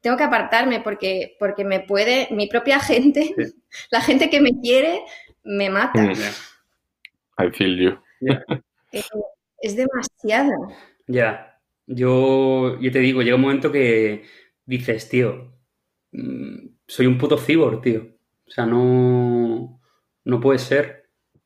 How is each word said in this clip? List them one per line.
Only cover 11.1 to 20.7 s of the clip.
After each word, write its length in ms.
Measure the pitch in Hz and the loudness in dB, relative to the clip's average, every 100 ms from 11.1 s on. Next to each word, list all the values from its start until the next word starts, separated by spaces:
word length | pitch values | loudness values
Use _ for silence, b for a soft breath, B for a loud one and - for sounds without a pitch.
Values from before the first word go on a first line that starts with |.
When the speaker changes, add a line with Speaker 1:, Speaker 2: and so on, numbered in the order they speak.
| 123 113 107 - _ _ _ - | 0 0 -2 -16 _ _ _ -12
Speaker 2:
Yo, 920 | 123 127 127 135 135 135 131 127 123 | -2 2 2 4 2 2 2 -2 -2
yo 100 | 131 | -2
te 80 | 131 | 2
digo, 220 | 127 127 | 2 2
llega 140 | 120 127 | 2 4
un 40 | |
momento 280 | 135 139 151 | 2 2 0
que 540 | 143 123 110 110 104 B B B _ | 2 2 2 0 -4 B B B _
dices, 420 | - 127 123 113 - | -8 -6 -4 -6 -2
"Tío, 460 | 123 117 - - _ _ _ _ _ _ | 0 0 -4 -16 _ _ _ _ _ _
mm, 560 | - 67 64 69 - - _ | -12 -10 -10 -12 -16 -20 _
soy 200 | _ - | _ 0
un 120 | 127 127 | 2 2
puto 200 | 139 - | 2 0
cibor, 420 | - 165 135 110 | 2 2 2 0
tío". 280 | 127 110 113 _ _ _ | -2 -2 -6 _ _ _
O 40 | _ | _
sea, 140 | - | -4
no, 1120 | 117 120 127 127 123 123 120 120 117 113 123 - _ _ _ _ | 0 2 4 4 4 2 2 0 0 -4 -8 -18 _ _ _ _
no 140 | - 123 | -4 0
puede 180 | 131 131 | 2 0
ser 520 | - | 0